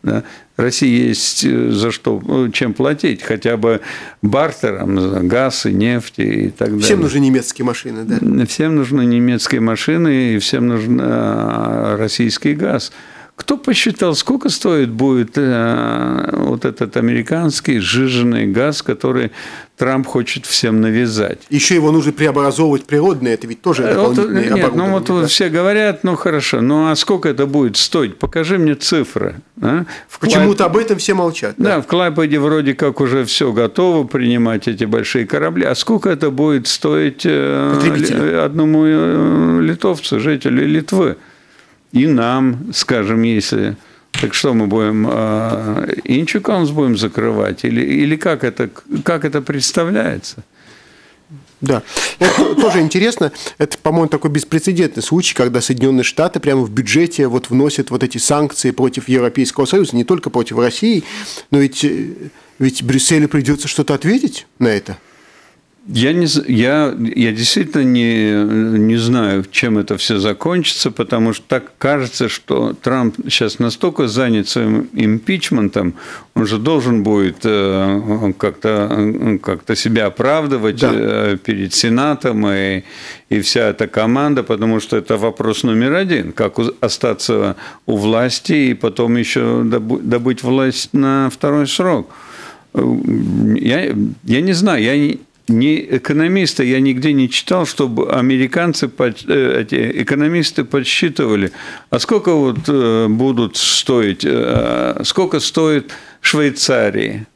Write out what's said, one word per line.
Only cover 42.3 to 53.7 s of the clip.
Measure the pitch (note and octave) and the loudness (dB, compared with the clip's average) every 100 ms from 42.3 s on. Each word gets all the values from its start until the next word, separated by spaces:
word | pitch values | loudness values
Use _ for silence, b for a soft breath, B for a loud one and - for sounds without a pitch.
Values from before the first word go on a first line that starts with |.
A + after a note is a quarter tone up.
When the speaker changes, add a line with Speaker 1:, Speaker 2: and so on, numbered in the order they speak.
| C3 C3 B2 G#3 | 2 0 0 -6
Speaker 1:
скажем, | - - B2 G2+ A2+ | -6 -2 0 2 2
если. | A#2 A2 - A2 G#2 G#2+ b b b - | 2 0 0 -2 -2 -6 b b b -4
Так | A#2 | -4
что | - D3 | 0 0
мы | A#2 G#2 | 2 2
будем, | A2 G#2+ G#2+ G#2+ | 2 2 2 0
э, | A#2 A2 G#2+ A2+ A2 A2 G#2+ - - | 0 0 -2 -2 -4 -2 -4 -4 -6
Инчуканс | - B2+ E3 G#3 G3 G3 D#3 | 0 0 0 -2 0 0 0
будем | D3+ C3+ A2 | 2 0 0
закрывать? | G#2+ - A2+ G#2+ G2+ - | -2 -2 -2 0 -2 -2
Или, | A#2+ A#2 | -2 0
или | C#3 C#3 D3 D#3 | 0 2 2 0
как | F#3 D3 | -2 -2
это, | B2+ - A#2 - - D#3 D3 | -4 -4 -6 -8 -8 -4 -2
как | E3 | -2
это | D3+ D3 | -2 -4
представляется? | C3+ C#3+ - - E3 G#3+ - - - - - b b b b b b b _ D3 - _ | -4 -4 -2 -2 0 0 -2 -4 -10 -16 -20 b b b b b b b _ -20 -20 _
Speaker 2:
Да. | C#3 A#2+ B B B B | -2 -2 B B B B
Вот | F3+ - - D4+ | 0 2 2 4
<coughs> | |
тоже | - F3+ | 2 4
интересно, | D#3 F3+ A3 A#3 D3+ B B B | 2 2 0 0 -4 B B B
это, | D3+ | -4